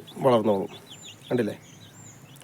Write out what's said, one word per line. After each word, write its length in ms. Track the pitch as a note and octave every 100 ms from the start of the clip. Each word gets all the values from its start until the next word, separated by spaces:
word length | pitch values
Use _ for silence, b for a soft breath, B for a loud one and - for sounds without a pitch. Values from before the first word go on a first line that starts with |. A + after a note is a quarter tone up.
| - - C3+
വളർന്നോളും. 440 | A#2 G#2+ G2 G#2 - - - - - -
കണ്ടില്ലേ, 280 | B2 G#2 G2+ - - - - - - - -